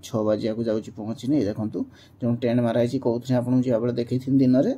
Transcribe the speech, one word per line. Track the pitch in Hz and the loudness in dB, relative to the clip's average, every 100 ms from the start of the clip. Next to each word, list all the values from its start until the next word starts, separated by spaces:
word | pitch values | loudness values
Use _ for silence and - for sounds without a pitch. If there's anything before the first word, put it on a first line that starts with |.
| - | -4
ଛଅ | 113 107 | -2 0
ବାଜିବାକୁ | 107 113 110 117 | 0 -2 -4 -2
ଯାଉଛି, | 110 107 107 | -2 -4 -12
ପହଞ୍ଚିନି। | 107 113 120 147 | -10 -8 -2 0
ଏଇ | 101 | 0
ଦେଖନ୍ତୁ | 107 107 - 269 - - _ | -2 -6 -6 -8 -12 -20 _
ଯେଉଁ | 120 120 | -4 0
tent | 120 120 120 | 0 2 2
ମରା | 117 | 2
ହେଇଛି, | 120 131 131 | 0 0 0
କହୁଥିଲି | 117 120 127 | -2 0 -2
ଆପଣଙ୍କୁ | 120 127 127 | 2 0 2
ଯିବାବେଳେ | 113 120 120 | 0 0 -2
ଦେଖେଇଥିଲି | 120 123 131 135 | -2 -4 2 4
ଦିନରେ | 127 127 175 | 6 4 2